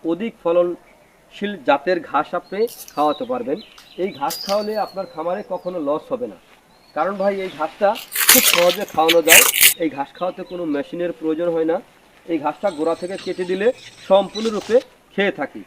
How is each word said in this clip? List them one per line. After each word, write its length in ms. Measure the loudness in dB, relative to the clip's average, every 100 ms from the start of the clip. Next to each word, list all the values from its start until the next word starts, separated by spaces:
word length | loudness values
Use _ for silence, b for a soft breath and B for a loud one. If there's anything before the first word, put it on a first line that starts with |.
| -2
অধিক 220 | -2 -4 -4
ফলনশীল 1080 | 0 2 2 -2 -14 _ _ _ _ -8 -8 -4 0
জাতের 300 | 0 2 -2 0
ঘাস 180 | -2 -2 -6
আপনি 200 | -6 -4 -4 -4 -10
খাওয়াতে 300 | 0 0 0 -4
পারবেন। 260 | -4 -4 -6 -8 -20 -20 -6
এই 60 | -6 -4
ঘাস 160 | -6 -6 -2
খাওয়ালে 280 | -2 -2 -4 -4
আপনার 200 | -6 -10
খামারে 280 | -6 -4 -6 -6
কখনো 240 | -8 -6 -4 -2
লস 160 | -4 -4
হবে 160 | -8 -8
না, 60 | -10 _ -20 _ _ _ -4
কারণ 180 | -4 0
ভাই, 120 | -2 -2 -6
এই 60 | -6
ঘাসটা 320 | -8 0 0 0 -6 -2 4
খুব 140 | 6 6
সহজে 300 | 4 4 2 -4
খাওয়ানো 280 | 2 4 4 8
যায়। 160 | 8 6 4 2 2
এই 60 | -4 -4
ঘাস 140 | -10 -6
খাওয়াতে 240 | -6 -6 -12
কোনো 120 | -6 -4 -4
মেশিনের 360 | -4 -4 -6 -4
প্রয়োজন 300 | -4 0 0 0
হয় 140 | 0
না। 60 | -2 -6 _ _ _ -6
এই 60 | -2
ঘাসটা 240 | -2 -2 -4 -2
গোড়া 180 | -2 -2
থেকে 140 | -6 -8 -8
কেটে 200 | -6 -4
দিলে 160 | 0 0 -2 -16 -20 4
সম্পূর্ণরূপে 680 | 4 4 -4 -4 -4 2 2 0 _ _
খেয়ে 200 | -2 -2 -2
থাকি। 220 | -8 -8